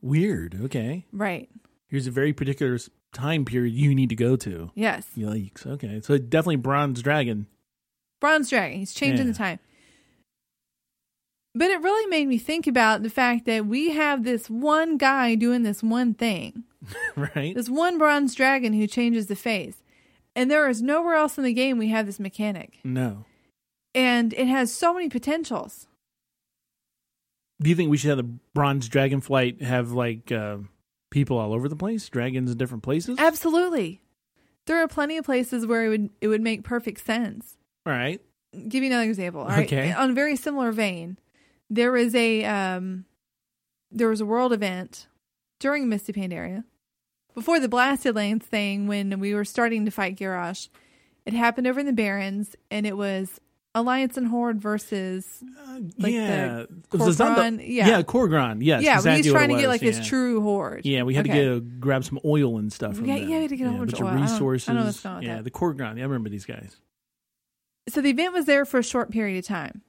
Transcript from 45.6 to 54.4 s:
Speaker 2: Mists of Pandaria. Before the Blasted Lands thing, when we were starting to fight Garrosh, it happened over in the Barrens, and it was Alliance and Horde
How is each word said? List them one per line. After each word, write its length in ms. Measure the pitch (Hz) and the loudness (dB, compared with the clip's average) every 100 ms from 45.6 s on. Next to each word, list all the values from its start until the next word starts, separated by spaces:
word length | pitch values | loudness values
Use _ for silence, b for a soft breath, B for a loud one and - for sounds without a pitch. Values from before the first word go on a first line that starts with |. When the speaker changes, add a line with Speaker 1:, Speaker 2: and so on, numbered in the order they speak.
| 269 294 262 | -2 0 0
Speaker 2:
Mists 200 | 208 - | -2 -4
of 60 | |
Pandaria. 500 | 202 190 175 170 185 233 _ _ _ _ _ _ | -6 -6 -6 -8 -10 -12 _ _ _ _ _ _
Before 260 | - 226 339 | -10 0 0
the 80 | 262 | 2
Blasted 480 | 247 254 277 277 214 | 2 2 2 0 0
Lands 280 | 202 220 | 0 -2
thing, 440 | - 214 202 196 202 | -2 -2 -2 -2 -2
when 320 | 202 196 196 | -2 -2 -4
we 140 | 196 | -2
were 100 | 208 | -2
starting 400 | 208 - 233 226 | -4 0 0 2
to 80 | 214 | -2
fight 240 | 202 190 190 | -2 -4 -4
Garrosh, 500 | 190 185 175 190 - b b b b b | -6 -4 -6 -8 -14 b b b b b
it 80 | - | -6
happened 360 | 226 233 233 254 | 2 2 2 0
over 100 | 254 | 0
in 80 | 285 | 0
the 60 | |
Barrens, 640 | 240 214 196 196 196 208 - _ | 0 0 0 -4 -4 -6 -10 _
and 120 | 208 | -4
it 120 | 208 202 | -2 -2
was 440 | 202 190 190 - _ _ _ | -2 -2 -4 -10 _ _ _
Alliance 440 | 226 240 254 269 254 | -2 0 2 0 0
and 100 | 247 | -2
Horde 340 | 240 | 0